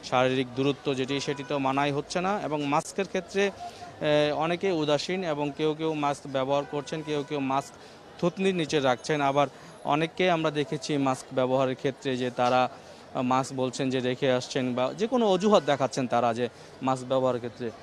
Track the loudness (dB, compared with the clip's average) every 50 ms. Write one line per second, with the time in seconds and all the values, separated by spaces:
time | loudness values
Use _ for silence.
0 | -6 0 2 4 4 4 2 0 -2 -4 -2 0 0 0 0 0 -2 -4 -2 -2
1 | -2 -2 -2 -4 -2 -4 -6 -6 -6 -6 -4 -2 0 0 2 2 0 0 0 -2
2 | -4 -4 -4 -2 0 0 -2 -2 -2 -4 -4 -4 -2 0 0 0 0 -2 -4 -4
3 | -6 -2 -4 -6 -6 -4 -2 0 0 0 0 -4 -12 -14 -12 -14 -16 -16 -12 -4
4 | 0 2 4 4 4 2 2 0 0 0 0 0 0 0 0 0 2 2 2 0
5 | 0 -2 -4 -4 -2 -4 -2 -2 -2 -4 -2 -2 0 0 0 0 -2 -4 -2 0
6 | 0 -2 -2 -2 -6 -6 -2 -2 0 2 0 0 0 -2 -6 -8 -6 -6 -8 -8
7 | -4 -4 -2 -4 -2 -2 -4 -2 -2 0 0 0 -2 -4 -12 -20 -20 -20 -20 -20
8 | -20 -20 -10 -2 -2 0 0 2 0 2 2 2 0 2 2 2 4 4 2 2
9 | 0 -2 0 2 2 2 4 4 2 2 0 -10 -20 -20 -20 -10 -2 0 0 2
10 | 0 -2 0 0 2 2 2 2 2 0 0 0 -2 -2 -4 -8 -4 -2 -2 0
11 | 2 0 0 -2 -4 -6 -2 0 0 2 2 2 2 2 0 -2 -2 -4 -4 -2
12 | -4 -4 -2 0 -2 -2 0 2 2 4 6 4 4 2 -2 -8 -18 -20 -20 -20
13 | -20 -10 -6 -4 0 2 2 2 2 0 -2 -2 -2 -2 -2 -2 -2 0 0 0
14 | 0 0 -2 0 2 2 2 2 0 -2 -2 -2 0 0 0 0 -2 -2 -2 -2
15 | -4 0 2 2 4 4 4 4 6 6 6 6 6 4 2 2 2 0 0 -2
16 | -2 0 2 2 2 2 2 0 -2 -4 -4 -8 -20 -20 -16 -6 -2 -2 -2 -2
17 | -2 0 0 2 2 2 0 0 -4 -8 -8 -6 -8 -8 -8 -8